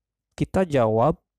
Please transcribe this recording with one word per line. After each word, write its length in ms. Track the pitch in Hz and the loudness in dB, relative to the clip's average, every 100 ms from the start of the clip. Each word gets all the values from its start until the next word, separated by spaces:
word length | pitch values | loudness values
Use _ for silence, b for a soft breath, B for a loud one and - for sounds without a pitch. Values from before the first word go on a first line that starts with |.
| _ _ _ | _ _ _
Kita 320 | - 151 - 185 | -8 -4 -2 -2
jawab 560 | 143 113 110 127 170 _ | 0 0 2 0 -2 _